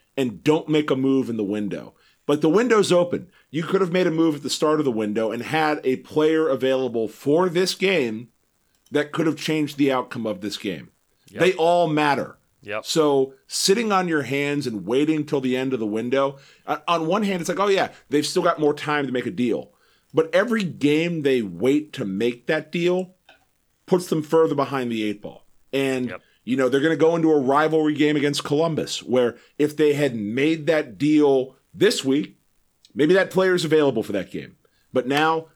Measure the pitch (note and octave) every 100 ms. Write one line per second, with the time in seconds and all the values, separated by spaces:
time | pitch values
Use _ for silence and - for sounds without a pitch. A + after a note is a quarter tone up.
0 | _ - B2+ F#2+ - D#3 D#3 D3+ D3+ C3+
1 | C3+ C3+ G#2+ A#2 G2 G#2+ G2+ E2 A#1 -
2 | _ _ - D3 D#3+ F3+ A#3+ A3 F#3 F3
3 | F3 - - _ _ C#3+ D#3 F#3+ F#3 F3+
4 | F3+ D#3+ E3 C#3+ C3+ - D#3 D3+ C#3 A2
5 | G#2+ G#2+ A2+ A2+ A#2 D#3+ D#3 D3+ C3 B2+
6 | - D3+ D#3 D#3+ D#3+ C3 C3 C3 B2+ A2+
7 | A2 - C#3 D#3 F#3 E3 F#3 - F#3 F#3
8 | A#2+ A2 B2 _ _ _ _ _ _ C#3+
9 | D3 - D#3+ D3+ - D#3 D3 D3 D3 C3
10 | B2 B2 A2 G2 G#2 - G#2 D#2+ - _
11 | _ _ _ G2+ F3 F3+ E3 F3 E3+ D3+
12 | D3 B2+ - - _ _ - G#2+ - E3+
13 | D3+ C#3 C3+ - _ - - G3+ A3 F#3+
14 | F3+ D#3 C3 C#3 C#3+ C#3+ C3 G#2+ F2 B2+
15 | D#3 D#3 D3 C#3+ B2+ B2+ C3+ B2+ G#2+ G#2+
16 | B2 C3 C#3 C#3 - _ - D3 - E3+
17 | D#3+ G3 G3+ F#3 - F3 G3+ F#3+ C#3 -
18 | _ C#3+ D3 F#3 E3+ E3 D3 D3 D#3 D3
19 | C3+ B2 A#2+ F2+ B2 E2+ - _ _ _
20 | _ C#3+ D#3+ F3+ A3 A3+ F3+ G2+ C#3+ D3+
21 | E3+ E3+ C#3 C3 G#2 E2+ A#2+ D3 D3+ -
22 | G#2 F#2+ A#2 A#2+ - D#3 - F3+ E3+ F3+
23 | F#3 _ _ _ _ _ _ _ - F#3
24 | F3+ D#3+ D3 E3 D#3+ C#3+ C3 C3+ B2 A2+
25 | G#2+ G#2 E2+ - - _ _ C3+ C3+ C3
26 | B2 F2+ - _ - C3 B2+ C3+ D#3 D#3
27 | D#3+ E3+ D#3+ D3 B2+ C#3 D#3 D#3 D3+ D3
28 | D3 D3+ C#3+ C#3+ - D3 E3 C#3+ C#2 -
29 | C#2+ B2 A#2+ - _ - D3 D3 D3+ C#3
30 | C#3+ A#2 G#2 A#2+ D3+ D#3+ D3 D#3 C#3 F#2+
31 | D3 D3+ C#3+ C3+ B2+ - _ - G3 -
32 | C3+ C#3 F#3+ - _ _ _ _ _ G#2
33 | D#3 F#3+ F#3 F#3 F#3+ F3+ D3+ D#3 C#3+ A2+
34 | G2+ G2+ F2 E2 C2+ - _ _ _ B2+
35 | A#2+ C#3 D#3+ D#3+ D#3+